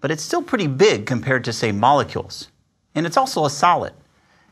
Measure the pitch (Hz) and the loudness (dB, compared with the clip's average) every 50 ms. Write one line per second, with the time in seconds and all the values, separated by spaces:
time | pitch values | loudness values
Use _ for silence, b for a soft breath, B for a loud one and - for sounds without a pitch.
0 | - 139 160 156 - - 330 349 - - - 214 185 143 131 139 196 220 143 101 | -6 -4 -4 -4 -6 -4 -4 -4 -4 -2 -2 -2 -2 0 2 4 4 4 4 2
1 | 113 - 127 117 - 139 131 123 107 123 113 - 123 110 101 101 113 127 147 139 | -2 -4 -4 -4 -2 0 0 0 -2 -4 -6 -2 -2 -2 0 2 4 4 4 4
2 | 110 - - - - - - - - - _ _ _ _ _ _ _ _ - 151 | 2 0 -4 -8 -8 -10 -12 -16 -18 -18 _ _ _ _ _ _ _ _ -6 -4
3 | 170 170 160 - 262 254 - 175 151 139 147 - 170 180 170 139 98 - - _ | -4 0 0 0 0 0 0 -2 -2 -2 0 2 2 4 4 2 0 -6 -10 _
4 | _ b b b b b b b b b | _ b b b b b b b b b